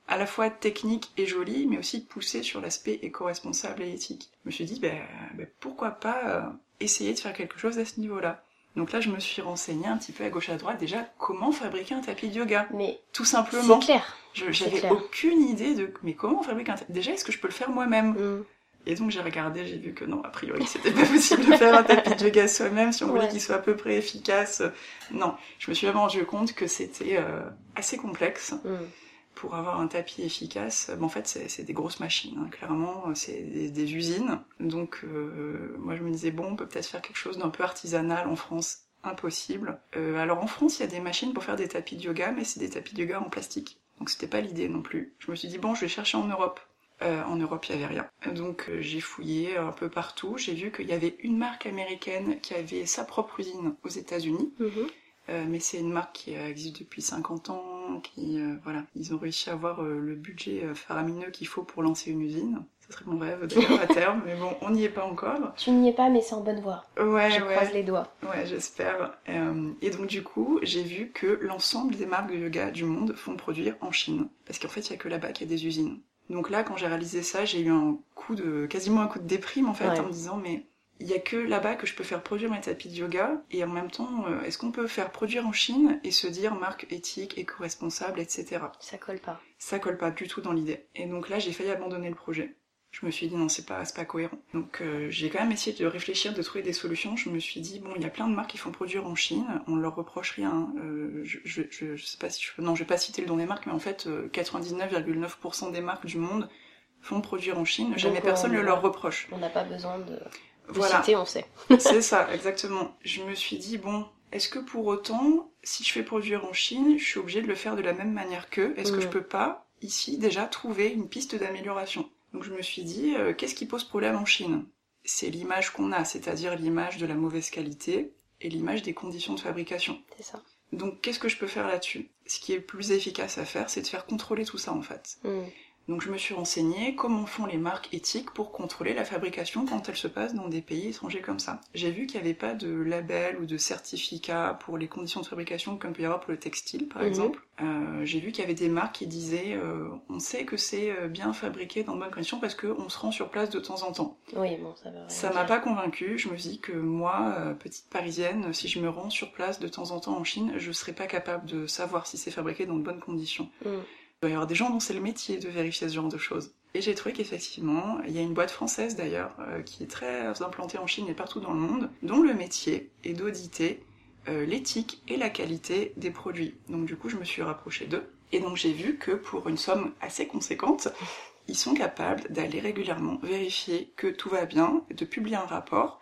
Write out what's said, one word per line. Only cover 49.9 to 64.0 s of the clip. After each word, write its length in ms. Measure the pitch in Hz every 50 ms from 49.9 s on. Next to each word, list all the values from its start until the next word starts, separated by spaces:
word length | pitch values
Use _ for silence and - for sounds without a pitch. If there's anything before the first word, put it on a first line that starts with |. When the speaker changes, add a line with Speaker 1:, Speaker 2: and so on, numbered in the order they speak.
| - 175 170 - - - - 190 226 262
Speaker 1:
J'ai 160 | 247 196 170
vu 180 | 165 190 214
qu'il 160 | - - - -
y 60 | 170
avait 240 | 170 165 170 - -
une 180 | - 233 226 226
marque 280 | 240 240 233 - -
américaine 760 | 214 196 196 190 185 190 185 - 196 185 190 196 208 202 -
qui 120 | - - 190
avait 320 | 175 165 160 185 180 180
sa 180 | 165 - - 233
propre 360 | - - - 220 - - -
usine 360 | 196 185 185 185 170 156 151 - -
aux 60 | 151
États-Unis. 640 | - 190 175 - 175 170 160 160 160 175 277 302 - -
Speaker 2:
Mhm. 100 | 233 214 202 220 240 320 - - - _ _ _ _ -
Speaker 1:
Euh, 160 | 170 170 160 160
mais 120 | 165 165
c'est 200 | 165 - - 175
une 120 | 170 170
marque 220 | 175 170 175 - -
qui, 220 | - - - 151
euh, 140 | 151 147 151
existe 300 | 147 147 156 160 151 -
depuis 220 | 160 - - 151
cinquante 480 | 151 - - 165 160 - 165 165 - -
ans, 520 | 185 185 180 180 180 180 180 180 180 170 -
qui, 360 | - - - 151 156 156 151
euh, 140 | 151 147 147 151 165
voilà. 200 | 156 151 147 147 - -
Ils 180 | - 160 160 160
ont 40 | 156
réussi 320 | 165 160 160 - - -
à 40 | 170
avoir, 280 | 160 165 175 170 170
euh, 160 | 160 151 151 147
le 180 | 147 151 151
budget, 480 | 151 156 185 180 170 - 202 - - 170
euh, 100 | 156 147
faramineux 540 | 151 - - 165 156 160 165 170 175 185 185
qu'il 160 | 180 - 165 160
faut 160 | - 185 175
pour 180 | - - 165
lancer 300 | 160 160 160 - - 160
une 100 | 160 156
usine. 400 | 156 151 156 160 202 - 233 - - - _ _ _
Ça 120 | - - -
serait 80 | - 185
mon 80 | 165 165
rêve, 280 | 160 160 175 180 175 165
d'ailleurs, 320 | - 226 247 - - -
à 80 | 175 170
Speaker 2:
<laughs> 0 |
Speaker 1:
terme, 340 | 320 170